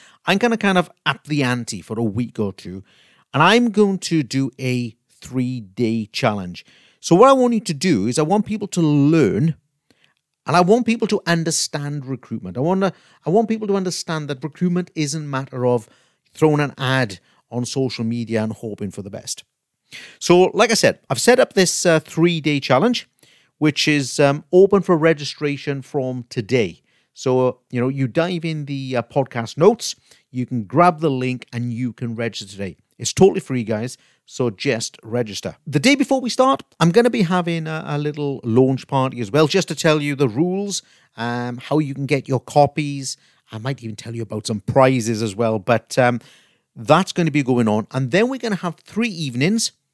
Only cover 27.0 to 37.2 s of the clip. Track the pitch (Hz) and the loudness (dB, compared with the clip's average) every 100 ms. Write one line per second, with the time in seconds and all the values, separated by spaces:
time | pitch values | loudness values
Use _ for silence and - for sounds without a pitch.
27 | _ - 131 127 127 123 _ 123 123 135 | _ -8 -2 0 0 -2 _ -4 -2 -2
28 | 131 107 170 175 160 156 143 139 131 123 | -2 0 -2 -2 -6 -6 -8 -8 -6 -4
29 | 117 147 127 123 113 - 180 233 - - | -2 -2 -2 -4 -6 2 4 4 -2 -12
30 | _ _ _ 127 120 123 98 139 180 156 | _ _ _ -8 -4 -4 -2 2 4 4
31 | 160 131 127 127 - 120 120 117 127 110 | -2 -2 -4 -6 -8 -8 -6 -4 -6 -6
32 | 120 113 117 104 101 98 98 - _ - | -8 -6 -6 -8 -14 -10 -10 -12 _ -10
33 | 120 - 190 190 - 127 107 107 123 - | -4 4 4 4 -4 -4 -4 -4 -6 -12
34 | _ _ _ - 123 95 139 113 - - | _ _ _ -4 -4 -2 -2 -2 -4 -12
35 | 113 120 110 98 92 76 - 147 180 277 | -8 -4 -4 -6 -12 -12 -4 0 4 4
36 | 269 269 233 - 254 - - - 165 175 | 2 0 0 0 2 0 -4 0 2 4
37 | 240 233 | 2 2